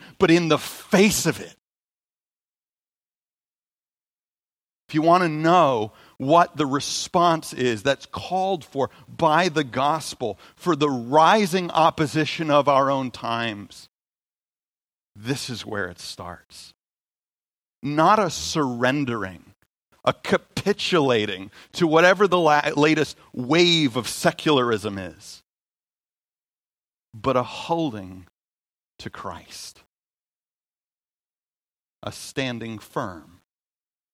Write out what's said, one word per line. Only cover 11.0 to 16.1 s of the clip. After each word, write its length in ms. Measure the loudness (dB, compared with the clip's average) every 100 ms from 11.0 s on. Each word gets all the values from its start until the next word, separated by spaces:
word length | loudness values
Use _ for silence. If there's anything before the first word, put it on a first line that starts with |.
| 2 6 6 6 2 -2 -2
opposition 800 | 2 2 2 -2 -2 -4 -4 2
of 180 | 2 4
our 220 | 2 2
own 200 | -2 -6
times, 800 | -8 -6 -4 -4 -8 -14 -20 -20 _ _ _ _ _ _ _ _ _ _ _ _ -12
this 320 | -8 -8 -8
is 160 | -12
where 240 | -8 -6 -6
it 100 | -10
starts. 760 | -16